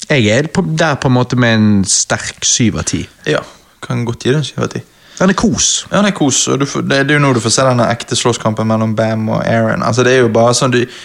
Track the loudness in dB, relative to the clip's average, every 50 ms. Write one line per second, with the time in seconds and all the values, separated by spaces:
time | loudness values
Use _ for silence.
0 | -4 -2 0 2 2 2 2 0 0 -2 -2 -2 -2 0 0 0 0 0 0 0
1 | 0 0 2 2 0 0 0 0 2 2 4 4 4 4 4 2 2 0 0 -2
2 | -2 -2 -4 -4 -6 -10 -10 -6 -4 -2 0 2 2 0 0 -2 -4 -4 -4 -6
3 | -6 -8 -14 _ -4 -2 -2 -2 -4 -8 -20 -20 _ _ _ -16 -10 -6 -6 -4
4 | -4 -4 -6 -4 -2 0 0 0 -2 -4 -4 -6 -6 -4 -6 -8 -12 _ _ _
5 | _ -12 -4 0 0 2 2 2 2 0 0 0 -2 -2 -2 -4 -6 -4 -2 0
6 | 0 0 0 0 0 0 0 0 0 0 0 -2 -2 -4 -4 -4 -2 0 0 0
7 | 2 2 2 2 2 2 2 2 0 0 0 2 2 2 2 2 2 0 -2 -4
8 | -4 -6 -4 -2 0 0 0 0 -2 -2 -2 -2 -2 0 0 0 0 -2 0 0
9 | -2 -2 -2 -2 -2 -2 -2 -2 -2 0 0 0 2 0 0 0 0 0 0 2
10 | 2 4 4 4 4 4 4 4 4 4 4 2 0 2 2 0 0 -2 -8 -18